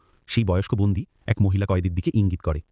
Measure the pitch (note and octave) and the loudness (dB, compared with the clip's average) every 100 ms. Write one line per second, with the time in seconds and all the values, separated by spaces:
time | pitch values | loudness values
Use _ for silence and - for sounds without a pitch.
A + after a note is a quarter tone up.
0 | _ _ - - G#2 F2+ G2 G#2+ G2+ G2 | _ _ -6 -2 2 0 0 0 2 0
1 | - _ - - G2 F#2+ G2 F#2 F2+ F2 | -4 _ -4 0 2 2 0 0 -2 -2
2 | - A2 G2 F2 - D2+ - | -2 0 0 0 -4 -6 -8